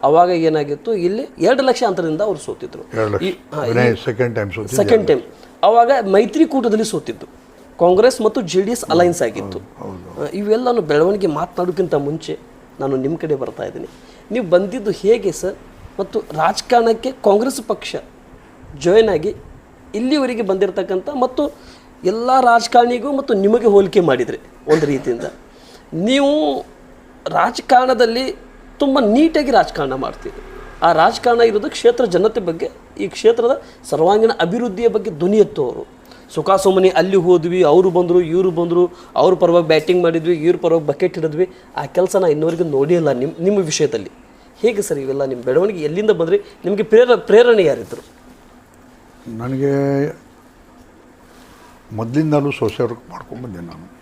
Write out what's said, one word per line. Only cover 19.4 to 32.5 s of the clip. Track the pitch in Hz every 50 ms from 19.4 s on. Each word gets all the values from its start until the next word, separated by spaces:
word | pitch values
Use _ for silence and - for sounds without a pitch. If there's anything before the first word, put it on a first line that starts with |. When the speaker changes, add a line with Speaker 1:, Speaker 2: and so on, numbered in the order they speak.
| - - - - - - - - - - -
Speaker 1:
ಇಲ್ಲಿವರೆಗೆ | 208 240 254 302 294 269 247 247 220
ಬಂದಿರತಕ್ಕಂಥ | 233 190 196 190 196 190 185 214 180 - 190 190 185 -
ಮತ್ತು | 294 262 254 254 - - - - - - - - - - - - - - -
ಎಲ್ಲ | 180 202 226 233 254 262 262
ರಾಜಕಾರಣಿಗೂ | 254 240 233 233 226 - - 240 240 240 247 240 208 285
ಮತ್ತು | 277 269 - - 233
ನಿಮಗೆ | 196 196 202 226 240 233
ಹೋಲಿಕೆ | 226 202 202 196 185 - 202
ಮಾಡಿದರೆ | 175 156 131 127 123 - - - - - - - -
ಒಂದು | 147 151 165 151
ರೀತಿಯಿಂದ | 143 143 131 - 127 120 117 - - - - - - - - - - - - - - -
ನೀವು | 160 180 226 262 277 277 277 294 302 311 294 269 - - - - - - - - - - - - - -
ರಾಜಕಾರಣದಲ್ಲಿ | - 165 170 170 240 - - - - 269 247 254 254 254 214 247 226 226 240 262 254 - - - - - - - - - -
ತುಂಬ | 285 277 269 285
ನೀಟಾಗಿ | 247 208 214 262 311 330 320 311 294 254
ರಾಜಕಾರಣ | 240 196 160 - - - 147 135 131
ಮಾಡ್ತಿದ್ರಿ. | 131 131 - - - - - - - - - - - - - - - -
ಆ | 170
ರಾಜಕಾರಣ | 170 156 165 202 - - - 247 240 233
ಇರೋದು | 233 233 208 208 208 302
ಕ್ಷೇತ್ರ | - - - 233 233 - 254
ಜನತೆ | 214 175 175 190 220 220 247
ಬಗ್ಗೆ, | 190 170